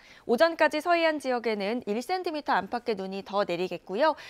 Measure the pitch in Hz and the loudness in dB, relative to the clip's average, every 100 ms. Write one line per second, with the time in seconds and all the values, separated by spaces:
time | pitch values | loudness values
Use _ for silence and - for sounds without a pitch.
0 | - - - 233 330 - 302 302 349 339 | -20 -16 -2 4 4 4 2 2 2 4
1 | 330 311 262 247 226 208 196 247 208 208 | 4 2 -2 -2 -2 -2 -2 -2 -2 -4
2 | 254 370 359 302 285 214 190 240 - 202 | -2 -2 -2 -4 0 0 0 -4 -4 -4
3 | 190 196 190 196 190 175 180 175 - 196 | -4 -8 -4 -2 0 0 -2 -4 -6 0
4 | 311 285 - | 2 2 -6